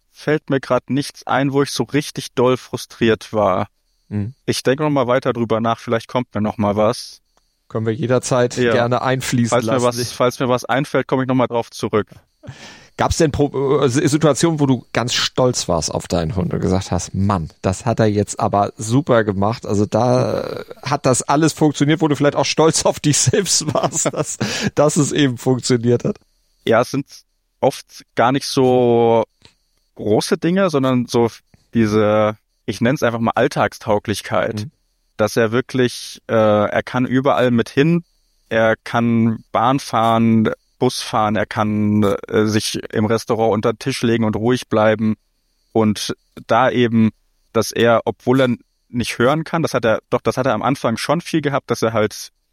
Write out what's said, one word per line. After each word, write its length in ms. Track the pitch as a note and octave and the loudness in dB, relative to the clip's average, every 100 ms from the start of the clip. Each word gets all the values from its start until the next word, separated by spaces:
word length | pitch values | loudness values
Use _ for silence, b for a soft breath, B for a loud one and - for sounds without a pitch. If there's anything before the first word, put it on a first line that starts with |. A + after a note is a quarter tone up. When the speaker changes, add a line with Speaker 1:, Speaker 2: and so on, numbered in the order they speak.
| _ | _
Speaker 1:
fällt 380 | _ - D3+ - | _ -4 -4 -2
mir 100 | C#3 | -4
grad 300 | - B2 - | 0 -2 -2
nichts 360 | C3 - - - | -4 -4 -10 -4
ein, 260 | B2 C#3 | -2 0
wo 80 | C#3 | 0
ich 60 | C#3 | -2
so 120 | - | -2
richtig 500 | A#2+ C#3 - - - | -2 -2 -4 -10 -8
doll 240 | - B2 B2+ | 0 0 0
frustriert 760 | - B2 - - A#2 G#2+ - | -4 -12 -12 -2 0 0 -2
war. 340 | - G2+ F#2+ G#2 _ _ _ - | 0 0 0 -4 _ _ _ -10
Speaker 2:
Mhm. 240 | G#2 G2+ - - | -8 -8 -8 -6
Speaker 1:
Ich 180 | A2+ | -2
denke 200 | B2+ C3+ | -2 -2
noch 60 | D3+ | 0
mal 180 | C#3+ A#2+ | 0 0
weiter 240 | B2+ C3 | 0 0
drüber 300 | A#2 A2 A2 | -4 -2 0
nach, 180 | A2+ A2+ | -2 -4
vielleicht 280 | - A#2 - | -2 -4 -2
kommt 260 | B2+ B2 | -6 -4
mir 80 | G#2 | -4
noch 160 | G#2+ - | -4 -2
mal 180 | G2+ G2+ | -2 2
was. 440 | G#2+ B2 - - _ _ _ _ _ | 0 0 -8 -20 _ _ _ _ _
Speaker 2:
Können 140 | A#2 A2 | -6 -4
wir 60 | |
jederzeit 640 | A2 A#2 B2+ - B2+ B2 B2+ | -4 0 -2 0 0 0 0
Speaker 1:
Ja. 160 | B2 | 2
Speaker 2:
gerne 300 | A#2 A#2+ B2 | 2 0 0
einfließen 480 | B2+ C3 - B2+ A#2 | 0 -2 -2 0 2
Speaker 1:
Falls 160 | A#2 G#2+ | 2 0
mir 60 | |
Speaker 2:
lassen. 280 | C3 B2 A#2+ | 0 0 -2
Speaker 1:
was, 120 | A2+ | -6
falls 280 | - B2+ - | 0 -2 0
mir 80 | C3 | -2
was 160 | B2 | -2
einfällt, 440 | - B2 D3 C3+ - | 0 -2 0 -2 -2
komme 160 | C3+ | -2
ich 40 | B2+ | 0
nochmal 200 | C3 A#2 | 0 0
drauf 240 | A#2+ - | -2 -6
zurück. 360 | - A2 G#2+ G2+ - _ _ - B B B B - | -8 -2 -2 -2 -10 _ _ -20 B B B B -4
Speaker 2:
Gab's 200 | A#2 - | -2 2
denn 140 | D#3+ | 0
Pro-, 480 | - C#3+ B2 C#3 C3 | 2 -2 0 0 2
äh, 40 | C#3+ | 2
S-, 100 | B2+ | 2
Situationen, 640 | D3 D3 D3+ C3 E3+ D#3 | 0 2 2 2 0 2
wo 80 | C#3 | 2
du 180 | A#2+ - | 0 -2
ganz 220 | - A#2+ - | -6 -2 -2
stolz 520 | - - B2+ A#2+ - | -4 0 0 0 -2
warst 240 | E2+ D2+ | -2 -2
auf 160 | - - | -6 -4
deinen 280 | F2 E2 G2 | -2 -2 -2
Hund 180 | E2+ | -4
und 60 | - | -2
gesagt 320 | F2+ F#2+ - | 0 -2 -2
hast, 240 | F2 - - | -4 -4 -2
„Mann, 340 | G2 G2 D#2 _ | 0 -2 -4 _
das 240 | A#2 - A#2+ | -4 -4 -4
hat 120 | A2+ | 0
er 60 | A2 | 2
jetzt 340 | G#2 G2+ - | 2 -2 -2
aber 340 | G#2+ G2+ G2+ - | 0 0 0 -4
super 460 | G#2+ B2+ - A#2 | -2 0 2 2
gemacht“, 420 | G#2+ F#2+ G2+ A#2+ - | 2 0 -2 -4 -4
also 220 | G2+ G#2+ | -2 0
da, 540 | A2 B2 B2+ A2+ F#2+ | 0 2 2 0 -4
äh, 240 | - - - - | -6 -10 -14 -12
hat 240 | C3 C#3+ C3+ | -6 -2 0
das 160 | B2+ | 0
alles 300 | - C#3+ D#3+ | 2 2 2
funktioniert, 460 | - D#3 - C#3+ D#3 | 2 0 2 0 2
wo 60 | D#3 | 0
du 80 | C#3+ | 2
vielleicht 200 | C#3+ C#3+ | 2 2
auch 100 | C#3 | -2
stolz 400 | - D#3 - - | 2 2 2 0
auf 140 | - | 0
dich 180 | D3 - | 0 2
<laughs> 140 | - | 2
selbst 420 | B3 F#3+ - D3+ | 0 0 -2 -2
warst, 400 | B2 - - D#3+ | -2 -2 -2 -2
dass, 240 | - D3 - G#3 B G#3 - | -2 -6 -4 -6 B -4 2
dass 200 | D3+ - | 2 2
es 140 | C#3 | 0
eben 280 | D3 C#3 A#2+ | 2 0 0
funktioniert 640 | C3 B2+ - B2 A#2 A#2+ | -2 0 0 0 2 2
hat? 140 | - - _ _ _ _ - | 0 -6 _ _ _ _ 2
Speaker 1:
Ja, 160 | A2 | 2
es 100 | B2 | 2
sind 160 | C3+ - - _ _ _ - | -4 -8 -14 _ _ _ -2
oft 440 | C3 - - - - | -2 -2 -16 -20 -10
gar 180 | - A#2 | 0 2
nicht 140 | C3+ - | 2 -2
so 800 | - B2+ B2+ A#2+ A#2 A#2 A2+ - _ - _ _ _ _ - | 2 4 4 4 4 4 2 0 _ -20 _ _ _ _ -8
große 420 | G#2 A2+ - F#3 | 0 0 0 -2
Dinge, 320 | E3+ F#3 F#3+ | 0 0 2
sondern 380 | D3 C3 B2+ A#2+ | 2 2 0 0
so 240 | A#2+ A#2 - _ _ _ | 0 0 -2 _ _ _
diese, 640 | A#2 A2 G#2+ G#2 G#2+ G#2+ G#2+ _ _ - | 0 2 2 2 2 2 -2 _ _ -10
ich 140 | G#2 | -2
nenn's 200 | A#2 D3+ | 0 0
einfach 180 | A#2+ A#2 | -2 0
mal 120 | A2+ | -2
Alltagstauglichkeit, 1300 | - C#3+ D#3 G#2 - - G#2 - G2 - G2 A2 G#2+ G#2+ | 2 0 0 -2 -4 -2 -2 -2 -6 -4 -2 -2 -4 -8
Speaker 2:
Mhm. 60 | _ _ _ _ - | _ _ _ _ -2
Speaker 1:
dass 200 | G#2 B2+ | -2 0
er 140 | A2+ | 0
wirklich, 720 | A#2+ - C3 B2 - - - - | -2 -4 -2 -2 -2 -16 -16 -2
äh, 60 | |
er 500 | A2+ A2 G#2 G#2 - | 0 2 2 2 -2
kann 220 | - B2+ B2+ | -2 -4 0
überall 440 | C3 C#3 F#2 B2 | 0 2 2 2
mit 180 | A#2+ A2 | 2 0
hin, 340 | - D#3 E3+ - _ _ _ - | 0 2 2 -2 _ _ _ -4
er 260 | A2+ A2+ A2 | 0 2 0
kann 600 | - B2 A#2 A#2 A2+ A2 - | -2 -2 2 2 2 -2 -4
Bahn 280 | G2+ A#2 C3+ | -2 0 0
fahren, 680 | - A#2 A2+ A2+ A2+ A2+ A2 - _ - | -2 0 2 2 4 4 2 -2 _ -2
Bus 220 | B2+ - | -2 -2
fahren, 340 | - A#2+ G#2+ G#2 | -6 -2 0 -2
er 80 | G#2+ | -4
kann, 580 | A2+ G#2+ G#2+ G#2 G#2+ | -2 -2 0 0 2
äh, 420 | G2+ - - G#2+ G#2+ | 2 -2 -2 0 2
sich 280 | G#2+ - - - | 0 -2 -8 -6
im 140 | - G#2+ | -2 0
Restaurant 480 | A2+ - A2 A2+ | 0 -2 0 0
unter 180 | G#2 A#2+ | 0 0
den 60 | A2+ | -2
Tisch 220 | C#3 B2+ | -6 -2
legen 240 | A#2 A#2 A2 | 0 0 0
und 100 | G#2+ | 0
ruhig 320 | A2+ B2+ - | 0 -2 0
bleiben 480 | A2 A2 A2 A2 G#2+ _ _ _ _ _ | 2 2 2 0 -4 _ _ _ _ _
und 440 | A2+ A2 G2+ - - _ - - | 0 2 0 -6 -10 _ -16 -2
da 220 | A#2 B2+ | 2 2
eben, 420 | B2+ A#2+ A2+ A2 - _ _ _ | 2 2 4 2 -2 _ _ _
dass 180 | A2+ - | -4 -2
er, 300 | - A#2 A2+ - | 0 2 2 0
obwohl 360 | - - C3 | -6 0 2
er 80 | B2+ A#2 _ _ _ | 2 -2 _ _ _
nicht 280 | A#2+ A2+ - | -8 -6 0
hören 260 | A#2+ D#3 D#3+ | 2 2 -2
kann, 160 | E3+ | -4
das 120 | C#3+ | -2
hat 120 | B2+ A#2 | 0 0
er, 140 | G#2+ - | -2 -2
doch, 100 | B2 | -2
das 140 | - C3 | -2 -2
hat 80 | C3 | -2
er 60 | |
am 80 | G#2+ | 0
Anfang 340 | A#2+ C#3+ B2+ A2+ | -2 -2 -2 -4
schon 240 | - D#3 | -2 -4
viel 200 | - E3 | -2 -4
gehabt, 280 | C#3+ C3+ - | -2 -4 -4
dass 100 | A#2+ | -2
er 100 | A2+ | 0
halt 360 | A2 G#2+ - - _ _ | 0 -2 -4 -18 _ _